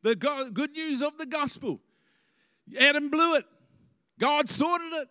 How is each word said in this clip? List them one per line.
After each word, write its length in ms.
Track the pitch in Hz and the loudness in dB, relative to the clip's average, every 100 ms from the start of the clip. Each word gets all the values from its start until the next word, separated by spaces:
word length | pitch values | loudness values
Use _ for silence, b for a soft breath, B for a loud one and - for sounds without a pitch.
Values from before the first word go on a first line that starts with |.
The 120 | 214 | 0
go-, 360 | 208 269 277 262 | 0 -2 -4 -6
good 220 | 208 294 | -4 -4
news 280 | 302 320 269 | -4 -6 -2
of 160 | 294 302 | -4 -4
the 80 | |
gospel. 540 | 285 311 285 - 262 135 _ _ _ _ _ _ _ _ - 254 | -6 -4 -4 -4 -6 -8 _ _ _ _ _ _ _ _ -16 2
Adam 300 | 269 294 294 | 4 4 0
blew 280 | 311 339 311 | 2 2 2
it. 80 | - _ _ _ _ _ _ _ | -2 _ _ _ _ _ _ _
God 300 | 254 294 262 | 0 2 2
sorted 420 | - 311 349 330 | 2 4 0 -2
it. 160 | 320 269 | -8 -8